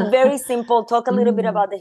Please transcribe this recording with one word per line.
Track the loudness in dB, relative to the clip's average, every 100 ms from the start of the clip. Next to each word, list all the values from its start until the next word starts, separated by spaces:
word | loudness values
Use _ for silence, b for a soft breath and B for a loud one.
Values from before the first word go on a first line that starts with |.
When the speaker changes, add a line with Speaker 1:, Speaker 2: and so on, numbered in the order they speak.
| 0
Speaker 1:
very | 2 4 2
simple, | -4 -4 0 0 0
talk | -2 0
a |
little | 0 0
bit | 0
Speaker 2:
Mm. | -2
Speaker 1:
about | -2 -2
the | -6